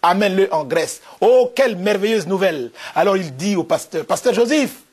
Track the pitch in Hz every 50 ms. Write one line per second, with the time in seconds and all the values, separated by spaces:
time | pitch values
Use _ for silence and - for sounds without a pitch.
0 | - 165 180 196 208 202 185 190 196 196 - 156 151 131 156 165 156 - - -
1 | _ - - - - 220 247 - 247 - - - - 240 220 180 180 202 208 196
2 | 196 214 226 220 170 156 190 190 190 190 165 147 123 117 _ - - - - -
3 | 165 202 196 190 185 156 131 127 160 202 202 180 160 165 170 151 - - - 165
4 | 151 - 185 - - 247 220 196 233 233 294 311 277 233 - - _ _